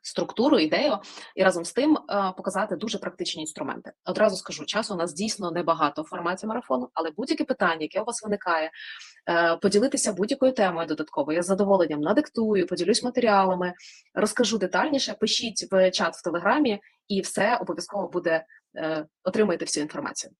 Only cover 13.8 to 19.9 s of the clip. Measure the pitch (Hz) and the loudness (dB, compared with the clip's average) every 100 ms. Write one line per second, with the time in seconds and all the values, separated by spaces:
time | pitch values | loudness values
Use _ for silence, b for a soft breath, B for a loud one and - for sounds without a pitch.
13.8 | B B B - 208 - 226 220 185 185 | B B B -2 -2 2 0 2 0 0
14.8 | 294 277 - 208 220 - 233 202 180 190 | 2 0 -2 -2 -2 0 -2 -6 0 4
15.8 | 185 185 180 - 180 165 185 277 277 202 | 4 4 -2 -2 -4 0 2 4 2 0
16.8 | b b _ 196 180 - 196 240 - 160 | b b _ -4 -2 0 0 0 -2 -6
17.8 | - 202 185 175 170 160 160 b _ - | -6 -6 -4 -2 0 -2 -2 b _ -8
18.8 | 160 156 151 _ 185 220 214 165 160 - | -4 -4 -8 _ -4 2 2 2 -2 -2
19.8 | 151 | -4